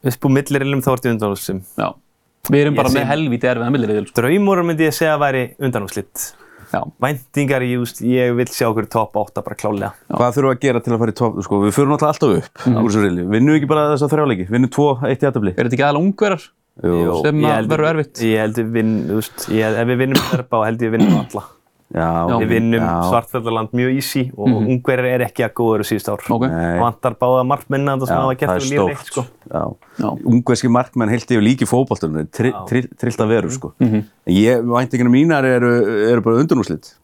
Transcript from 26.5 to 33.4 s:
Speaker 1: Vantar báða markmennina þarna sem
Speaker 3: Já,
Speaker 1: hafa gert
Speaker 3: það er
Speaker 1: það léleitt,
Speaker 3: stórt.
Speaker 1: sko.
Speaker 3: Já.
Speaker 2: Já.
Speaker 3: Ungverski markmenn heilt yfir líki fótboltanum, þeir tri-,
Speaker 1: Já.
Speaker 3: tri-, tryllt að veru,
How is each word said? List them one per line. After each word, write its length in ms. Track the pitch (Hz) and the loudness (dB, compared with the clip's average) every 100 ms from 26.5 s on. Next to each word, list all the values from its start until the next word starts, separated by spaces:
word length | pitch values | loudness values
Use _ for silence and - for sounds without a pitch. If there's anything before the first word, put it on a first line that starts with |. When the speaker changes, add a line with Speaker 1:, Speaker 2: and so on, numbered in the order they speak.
| 82 85 85 | 0 -2 0
Speaker 1:
Vantar 320 | 117 - 127 113 | -2 -2 -6 0
báða 300 | 127 127 127 | 2 2 2
markmennina 480 | 143 - 139 139 135 | -2 -2 -2 -2 -2
þarna 120 | 127 | 0
sem 100 | - | 0
Speaker 3:
Já, 40 | |
Speaker 1:
hafa 140 | 131 131 | 0 -2
gert 140 | 143 | -2
Speaker 3:
það 60 | 90 | -2
er 40 | |
Speaker 1:
það 120 | 131 | -2
léleitt, 240 | 143 95 73 | 0 0 -2
Speaker 3:
stórt. 80 | - | -8
Speaker 1:
sko. 200 | - 123 _ - | -8 -8 _ -8
Speaker 3:
Já. 220 | 78 76 - _ - | -6 -6 -8 _ -6
Speaker 2:
Já. 240 | - - - | -4 -4 2
Speaker 3:
Ungverski 420 | 120 123 117 127 | 2 2 0 2
markmenn 420 | 120 127 127 110 | 2 0 -2 -2
heilt 200 | 117 - | -2 0
yfir 160 | 120 104 | 2 4
líki 200 | 131 113 | 2 0
fótboltanum, 480 | 123 131 107 82 78 | 0 0 -2 -2 -4
þeir 140 | 78 | -6
tri-, 200 | - 110 | -4 -4
Speaker 1:
Já. 140 | 98 92 | -4 -4
Speaker 3:
tri-, 220 | 123 127 - | -4 -4 -6
tryllt 240 | 120 113 | -6 -2
að 60 | 107 | 0
veru, 200 | 113 | 2